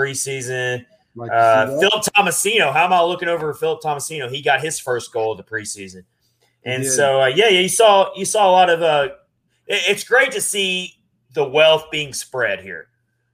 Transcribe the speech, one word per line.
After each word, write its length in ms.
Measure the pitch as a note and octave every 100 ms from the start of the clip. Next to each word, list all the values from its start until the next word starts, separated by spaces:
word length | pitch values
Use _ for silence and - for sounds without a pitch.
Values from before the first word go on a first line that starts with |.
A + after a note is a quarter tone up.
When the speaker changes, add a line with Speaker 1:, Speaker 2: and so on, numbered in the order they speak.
Speaker 1:
preseason. 840 | C#3 C3 C#3 C3+ B2 B2+ B2 B2 - _ _ A#2
Speaker 2:
Like 140 | A#2
to 60 | A#2
Speaker 1:
Uh, 300 | A2+ A2 A2+
Speaker 2:
see 60 |
that. 80 | C#3
Speaker 1:
Philip 240 | G3 G#3+
Tomasino. 680 | - G3+ F#3 - G3+ A3 D3+
How 120 | D3
am 80 | F3+
I 100 | F3+
looking 260 | E3+ F3 E3+
over 240 | E3+ D#3
Philip 260 | C#3 D#3+ D#3
Tomasino? 500 | D#3 C#3+ - D#3 B2
He 120 | C#3+
got 180 | C#3+ C#3
his 180 | D#3 -
first 340 | C3+ A#2+ -
goal 200 | A#2 A2
of 60 | F#2+
the 60 |
preseason. 600 | - G#2+ G#2 G#2 F#2+ F#2 - _ _ _ _ _
Speaker 2:
He 80 | A#2+
Speaker 1:
And 120 | B2+
Speaker 2:
did. 100 | C3+
Speaker 1:
so, 300 | D3 C#3 C3+
uh, 40 | C3
yeah, 220 | D3+ A3+
yeah, 120 | F#3
you 80 | F#3
saw, 420 | - A3 G3 F#3+
you 100 | -
saw 240 | F#3+ A3 G3
a 40 |
lot 180 | F#3 F3+
of, 120 | E3
uh, 260 | E3 D3+ C3+ - _ _ _ _ -
it, 160 | G3+ F3+
it's 160 | G3+
great 260 | - B3 C4+
to 80 | G#3
see 560 | - G3+ F#3+ F#3 F3+ _ _ _ _
the 100 | D3+ C3+
wealth 420 | D3 D#3+ D#3 -
being 220 | D#3 C#3+
spread 480 | A#2+ - B2+ A2 F#2+
here. 280 | F#2+ E2 - _ _ _ _